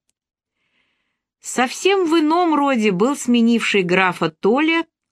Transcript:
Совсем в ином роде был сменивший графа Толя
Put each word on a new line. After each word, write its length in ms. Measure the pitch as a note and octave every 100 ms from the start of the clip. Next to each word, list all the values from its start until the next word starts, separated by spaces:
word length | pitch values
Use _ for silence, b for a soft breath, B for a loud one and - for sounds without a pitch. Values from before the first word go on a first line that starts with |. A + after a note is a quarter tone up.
| _ _ _ _ _ _ _ _ _ _ _ _ _ _
Совсем 640 | - - B3 - F4+ G4 E4+
в 100 | E4
ином 380 | D4+ E4 F4
роде 380 | D4 C#4 B3+ G#3+
был 240 | F3+ A#3+ C#4
сменивший 640 | - A#3+ A#3 A#3 - G3+
графа 480 | F3+ F3+ F#3 E3+ E3
Толя 560 | - F#3+ B3+ D#4 E4 E4 _ _